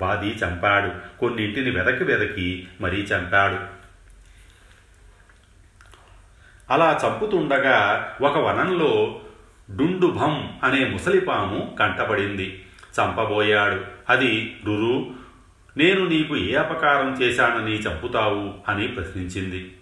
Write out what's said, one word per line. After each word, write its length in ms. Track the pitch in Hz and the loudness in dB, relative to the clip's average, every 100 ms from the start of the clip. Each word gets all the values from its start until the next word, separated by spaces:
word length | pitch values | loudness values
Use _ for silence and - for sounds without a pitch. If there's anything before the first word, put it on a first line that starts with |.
బాది 280 | 92 101 101 | -2 -2 -2
చంపాడు. 880 | - 90 87 104 101 95 87 - - | -4 -4 0 2 2 2 -4 -12 -4
కొన్నింటిని 520 | 120 113 104 139 127 | -2 -2 -4 -2 -2
వెదకి 340 | 90 101 - | 0 0 0
వెదకి 640 | 165 117 101 - 90 90 - - | 0 0 0 -2 -4 -6 -10 -8
మరీ 160 | 95 98 | -4 -4
చంపాడు. 600 | 101 101 87 98 98 92 92 - - - - - - - - - - - _ _ - - - - _ - - _ - - - - - - - - - | -2 -4 0 2 2 0 -8 -14 -20 -20 -20 -20 -20 -20 -20 -20 -20 -20 _ _ -20 -20 -20 -20 _ -20 -20 _ -20 -20 -20 -20 -20 -20 -20 -20 0
అలా 280 | 139 165 151 120 | 4 4 4 0
చంపుతుండగా 1000 | - 214 185 147 139 139 120 101 107 - - | 0 0 0 2 2 4 4 4 2 -2 -2
ఒక 160 | 139 151 | 0 2
వనంలో 840 | 117 101 160 180 151 110 110 - - - - - - 98 | 2 2 0 2 2 2 0 -2 -14 -20 -20 -20 -14 -2
డుండుభం 760 | 151 185 175 104 151 147 - - | 0 2 0 2 0 0 -6 -2
అనే 220 | 131 135 | 0 2
ముసలిపాము 920 | 127 - 175 190 - 120 92 107 - - | 0 -2 2 2 2 -2 -2 -4 -6 0
కంటపడింది. 840 | 104 - 117 104 101 98 95 - - - - | 0 0 -2 0 -2 -4 -6 -8 -18 -20 -8
చంపబోయాడు. 880 | - 101 87 110 104 104 104 101 95 - - - | -2 0 0 0 2 4 4 4 0 -6 -10 0
అది, 480 | 131 131 110 110 - | 2 2 0 -4 -8
"రురు, 640 | 104 104 117 127 - - - - - _ - - | -4 0 0 0 -2 -10 -18 -20 -20 _ -12 2
నేను 300 | 165 190 180 | 2 4 2
నీకు 300 | 160 156 143 | 0 0 -2
ఏ 180 | 92 | 0
అపకారం 580 | 135 156 160 151 143 135 131 | 0 0 0 2 2 2 0
చేశానని 520 | 123 120 120 117 110 | 0 2 2 2 -2
చంపుతావు?" 800 | 107 107 82 120 120 107 101 101 90 - | -2 -4 -6 -4 0 0 0 -4 -8 -4
అని 200 | 101 113 | -2 -2
ప్రశ్నించింది. 880 | - 87 95 90 95 92 92 92 - | -4 -8 -8 -6 -6 -6 -8 -12 -18